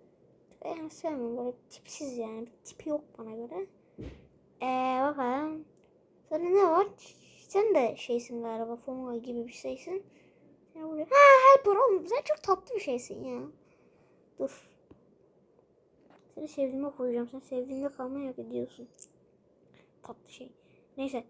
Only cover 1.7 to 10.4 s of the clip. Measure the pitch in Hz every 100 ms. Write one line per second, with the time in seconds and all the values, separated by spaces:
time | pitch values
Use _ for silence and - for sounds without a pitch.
1.7 | - - - 285 240 220 220 240 - -
2.7 | - - 294 294 - 220 220 240 339 392
3.7 | _ _ - - - - _ _ _ 254
4.7 | 254 254 254 269 294 247 262 311 311 311
5.7 | _ _ _ _ _ _ 311 349 381 381
6.7 | 330 415 - - - - - - 392 440
7.7 | 330 240 - - 240 240 240 233 226 226
8.7 | 240 254 254 254 240 247 240 233 - 262
9.7 | 262 - 370 - - _ _